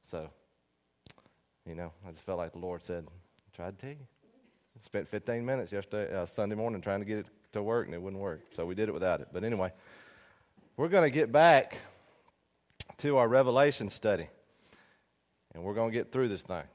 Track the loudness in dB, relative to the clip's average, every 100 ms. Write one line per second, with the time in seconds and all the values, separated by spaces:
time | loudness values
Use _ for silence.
0 | -12 -14 -14 _ _ _ _ _ _ _
1 | -20 -20 _ _ _ _ -16 -12 -12 -14
2 | -20 -18 -8 -6 -6 -8 -10 -10 -8 -10
3 | -10 -20 _ _ _ -14 -14 -12 -16 -16
4 | -20 _ _ _ _ _ _ -20 -8 -8
5 | -6 -8 -4 -6 -2 -4 -4 -8 -6 -6
6 | -4 -4 -6 -4 -4 -2 -4 -4 -4 -4
7 | -2 -6 -8 _ _ -6 -2 -2 -2 -8
8 | -10 -8 -8 -10 -14 -8 -6 -4 -4 0
9 | 0 0 -4 -8 -4 -2 -4 -6 -20 -20
10 | -20 -20 -20 _ _ _ _ -6 2 4
11 | 4 4 4 8 10 10 6 -10 -18 -20
12 | _ _ _ _ _ _ _ _ -12 -6
13 | 2 4 6 6 6 6 4 4 -8 -2
14 | 0 0 -2 -16 _ _ _ -20 _ _
15 | _ _ _ _ _ -12 -8 -2 -2 -2
16 | -4 -2 -2 -2 -6 -10 -10